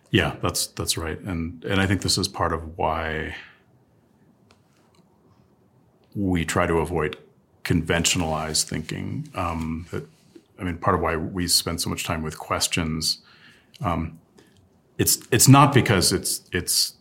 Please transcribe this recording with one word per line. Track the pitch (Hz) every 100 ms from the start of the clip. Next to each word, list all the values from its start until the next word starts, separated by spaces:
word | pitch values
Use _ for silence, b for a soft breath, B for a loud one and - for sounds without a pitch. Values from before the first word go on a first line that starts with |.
| B
Yeah, | 107 73 -
that's, | 92 - -
that's | - 92 -
right. | 82 -
And, | 98 82 82 87
and | - 95
I | 95
think | 95
this | 95 104
is | 92
part | - 87
of | 80 80 87
why | 80 80 80 78 78 - B B B _ _ _ _ _ _ _ _ _ _ _ _ _ _ _ _ _ _ _ _ _ _ _ _
we | 107 95 90
try | 80 95 87
to | 82
avoid | 80 82 76 - - _ _ _
conventionalized | - 85 78 85 82 95 80 78 78 78
thinking. | - 80 78 - 98 110 151
Um, | 98 85 80 80 82 90
that, | 87 - _ _ - _ -
I |
mean, | 92 82
part | - 87
of |
why | 80 80
we | 80 95 87
spend | - 87 85
so | 92
much | 85
time | - 82
with | 78 76
questions, | - 87 - - 92 80 - - b b b b b b
um, | 90 82 82 80 _ - b b _ _ _ -
it's, | 98 - -
it's | 120 -
not | 139 143
because | 120 101 95 82
it's, | 92 - - -
it's, | 90 85 - - -